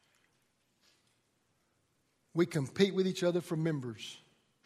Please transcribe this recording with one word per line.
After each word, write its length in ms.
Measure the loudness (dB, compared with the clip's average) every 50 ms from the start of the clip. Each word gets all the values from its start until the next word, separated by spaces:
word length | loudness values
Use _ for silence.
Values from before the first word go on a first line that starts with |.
| _ _ _ _ _ _ _ _ _ _ _ _ _ _ _ _ _ _ _ _ _ _ _ _ _ _ _ _ _ _ _ _ _ _ _ _ _ _ _ _ _ _ _ _ _ _ 0
We 120 | 0 2
compete 480 | 2 0 -2 -2 -2 2 2 2 4 4
with 140 | 2 0
each 160 | 0 0 0 2
other 160 | 2 2 0
for 160 | -2 -2 -2
members, 600 | -2 0 0 -2 -2 -4 -8 -10 -10 -14 -16 -16 -18 -20 _ _ _ _ _ _ _ _